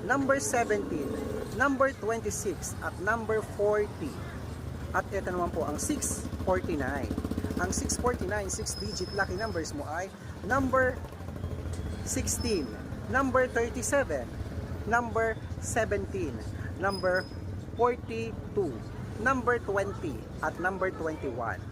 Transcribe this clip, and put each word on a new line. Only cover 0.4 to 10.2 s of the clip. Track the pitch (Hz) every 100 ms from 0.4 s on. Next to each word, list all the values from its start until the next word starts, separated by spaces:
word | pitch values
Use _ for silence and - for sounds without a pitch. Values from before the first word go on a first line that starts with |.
seventeen, | 262 247 233 208 190 156 143 - - - - -
number | 277 262 269 -
twenty-six, | 208 226 214 190 214 139 - -
at | 160 151
number | 185 226 220 220 208 -
forty. | 208 208 208 - 147 - - - - - - - -
At | 175 196
ito | 196 185
naman | 180 180 175
po | 151
ang | 151
six | - 302 - - - -
forty-nine. | - 185 185 160 131 139 123 - - - - -
Ang | 180
six | - 269 -
forty-nine, | 247 240 185 208 196
six-digit | 196 208 - 196 190 180
lucky | 196 190 185
numbers | 220 180 151 143
mo | 143
ay | 160 190 -